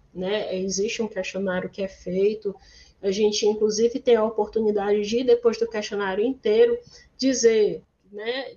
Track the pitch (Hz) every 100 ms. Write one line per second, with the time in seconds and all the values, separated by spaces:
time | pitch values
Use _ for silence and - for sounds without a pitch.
0 | _ 180 185 214 - 185 190 190 226 -
1 | 214 190 185 190 190 180 185 - 190 -
2 | 180 185 202 214 202 190 - - - _
3 | 196 196 214 214 208 214 214 196 233 262
4 | 247 220 220 220 208 220 214 202 202 208
5 | 208 233 247 240 233 220 233 214 214 202
6 | 196 190 247 269 226 220 240 480 - -
7 | _ - 262 247 226 220 196 - _ _
8 | 190 202 226 262 247